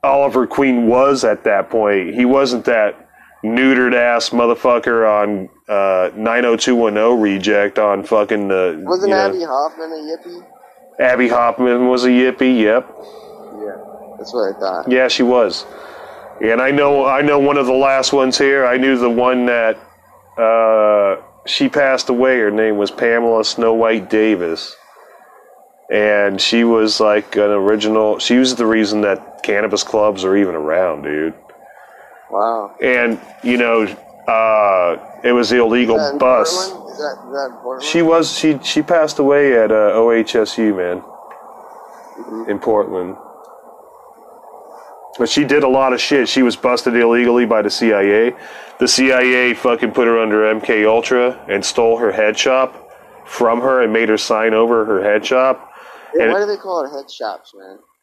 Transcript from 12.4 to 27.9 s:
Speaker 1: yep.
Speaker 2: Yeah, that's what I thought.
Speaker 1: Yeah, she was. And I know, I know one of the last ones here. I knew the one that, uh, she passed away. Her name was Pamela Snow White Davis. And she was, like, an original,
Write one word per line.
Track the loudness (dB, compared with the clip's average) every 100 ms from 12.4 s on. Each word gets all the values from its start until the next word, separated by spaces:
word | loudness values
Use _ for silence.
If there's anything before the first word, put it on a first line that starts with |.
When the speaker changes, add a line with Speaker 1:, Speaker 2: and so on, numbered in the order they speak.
| 0 2
Speaker 1:
yep. | 2 2 -2 -18 -20 -20 -20 -20 -20 -14
Speaker 2:
Yeah, | -12 -12 -18 -20 -20 -18
that's | -10
what | -6 -6 -4
I |
thought. | -6 -6 -2
Speaker 1:
Yeah, | 0 0
she | 0
was. | 2 2 2 -2 -14 -20 -20 -20 -20 -20 -20 -8
And | -2 0
I | 0
know, | 0 2 2 0
I | 0
know | 2 2
one | 2 0
of | 0
the |
last | 2 2 0 0
ones | 0 0 2
here. | 2 2 2
I | 2
knew | 0 0
the | 0
one | 0 0 0 0
that, | 0 0 -2 -8 _ _ -20 _ -2
uh, | 2 2 4 4 4 2 2 -2 -8 _ -10
she | -2 -2
passed | 0 0 0 -2
away. | 0 2 2
Her | 0
name | 0 0 0
was | -4
Pamela | -2 0 0 2 0
Snow | -2 -2 0
White | 2 0 0 -2
Davis. | 0 2 0 -2 -8 -10 -18 -20 -20 -20 -20 -20 -20 _ -20 _ _ _
And | -2 0 2 0 -2
she | -2 0
was, | 2 2 0 0
like, | 2 0 -2 -2
an | 0
original, | 0 0 0 0